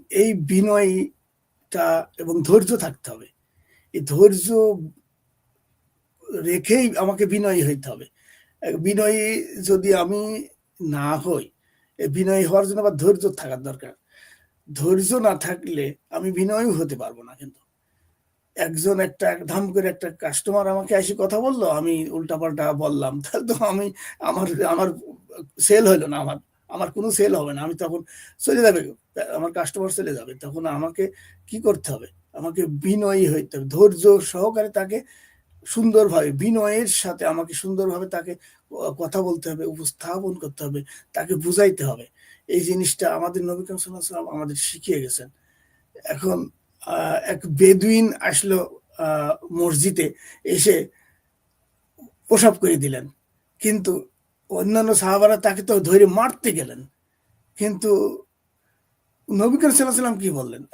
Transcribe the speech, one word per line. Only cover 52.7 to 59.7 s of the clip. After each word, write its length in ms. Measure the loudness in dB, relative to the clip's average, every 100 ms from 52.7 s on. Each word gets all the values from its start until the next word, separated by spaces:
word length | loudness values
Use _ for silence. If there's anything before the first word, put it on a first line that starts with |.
| 0
দিলেন, 320 | -2 -6 -10 -18 _ _ _ _
কিন্তু 500 | -2 0 0 -4 -6 _ _ _ -10
অন্যান্য 460 | -4 0 2 2 2
সাহাবারা 420 | 2 4 6 4
তাকে 240 | 2 -2
তো 180 | 0 0
ধরে 260 | 6 8 8
মারতে 460 | 6 0 -2 -4
গেলেন, 340 | -4 -6 -12 -18 _ _ _ _ _ _ -6
কিন্তু 640 | -4 -2 2 2 2 -4 -14 _ _ _ _ _ _ _ _ _ -4
নবী 260 | 0 2 4
করিম 140 | 4